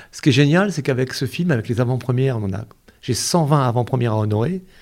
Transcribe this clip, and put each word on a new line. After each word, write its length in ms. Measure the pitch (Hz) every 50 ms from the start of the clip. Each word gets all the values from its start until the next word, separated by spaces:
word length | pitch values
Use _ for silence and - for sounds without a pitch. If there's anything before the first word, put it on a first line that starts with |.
| - -
ce 100 | - -
qui 100 | - 156
est 20 | 120
génial, 400 | 127 147 143 156 180 196 208 175
c'est 100 | 156 127
qu'avec 300 | - 135 120 127 120 -
ce 140 | - 139
film, 260 | 120 - - 175 180 151
avec 160 | 113 107 -
les 120 | 120 101
avant-premières, 580 | 127 120 127 123 - - 123 123 131 135 127 113
on 60 | 104
en 80 | 98 95
a, 120 | 101 113 - - _ _ _ - _
j'ai 140 | - - 120
cent 300 | - - - - 175 160
vingt 240 | 139 151 147 131 127
avant-premières 460 | 110 123 120 - - 123 120 117 107
à 40 | 107
honorer. 440 | 107 107 107 104 113 151 185 190 185 - - -